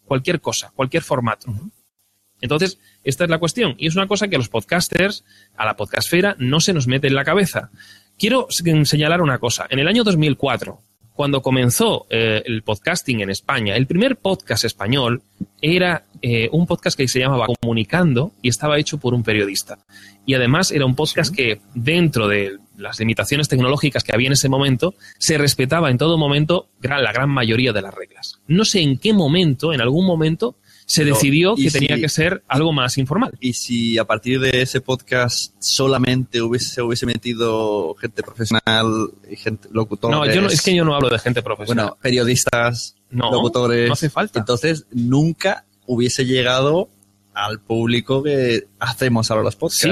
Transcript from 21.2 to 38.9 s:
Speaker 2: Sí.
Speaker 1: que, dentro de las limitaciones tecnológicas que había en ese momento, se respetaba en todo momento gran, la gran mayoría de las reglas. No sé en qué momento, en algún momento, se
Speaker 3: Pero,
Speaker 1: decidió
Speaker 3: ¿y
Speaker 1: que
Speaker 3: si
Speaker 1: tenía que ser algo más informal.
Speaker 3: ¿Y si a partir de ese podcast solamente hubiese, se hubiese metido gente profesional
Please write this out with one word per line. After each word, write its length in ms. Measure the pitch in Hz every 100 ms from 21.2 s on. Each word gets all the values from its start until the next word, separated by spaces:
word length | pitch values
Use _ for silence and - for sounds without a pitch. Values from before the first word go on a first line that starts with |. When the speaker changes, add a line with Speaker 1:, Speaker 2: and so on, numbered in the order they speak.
| 151
Speaker 2:
Sí. 40 | 170
Speaker 1:
que, 260 | 120 104 -
dentro 540 | 123 123 170 165 120 104
de 300 | 101 98 98 _ 98
las 220 | 104 -
limitaciones 480 | 110 107 - 143 147
tecnológicas 540 | 127 127 143 147 120
que 100 | -
había 140 | 110 131
en 60 |
ese 140 | 139 135
momento, 460 | 135 139 127 175 - - -
se 220 | - 151
respetaba 500 | 143 - 131 165 151
en 80 | 123
todo 220 | 156 165
momento 500 | 143 143 156 180 - _
gran, 220 | 135 143
la 80 | 113
gran 180 | 117 143
mayoría 420 | 139 113 113 127
de 80 | 104
las 140 | 98 95
reglas. 440 | 92 - - - -
No 160 | 175
sé 180 | 220 196
en 180 | 147 131
qué 120 | 214
momento, 600 | 208 143 175 165 123 160
en 80 | 143
algún 240 | 117 156 190
momento, 500 | 165 156 165 - - _ _ -
se 160 | -
Speaker 3:
Pero, 120 | 147 139
Speaker 1:
decidió 380 | 139 151 185 240
Speaker 3:
¿y 60 | 165
Speaker 1:
que 40 |
Speaker 3:
si 100 | 147
Speaker 1:
tenía 200 | 139 151
que 80 | 151
ser 360 | - 165 - -
algo 240 | 131 165
más 260 | 143 123 139
informal. 360 | 131 180 254 -
Speaker 3:
¿Y 100 | 127
si 440 | 117 - 120 117 113
a 80 | 110
partir 340 | 107 123 131
de 220 | 131 127
ese 180 | 127 131
podcast 720 | - 127 - 127 123 - - -
solamente 800 | - - 135 131 123 127 123 120
hubiese, 280 | 113 120 - -
se 60 |
hubiese 240 | 120 117 120
metido 880 | 113 123 113 117 110 110 104 80 85
gente 280 | 117 -
profesional 840 | - - 110 113 113 110 113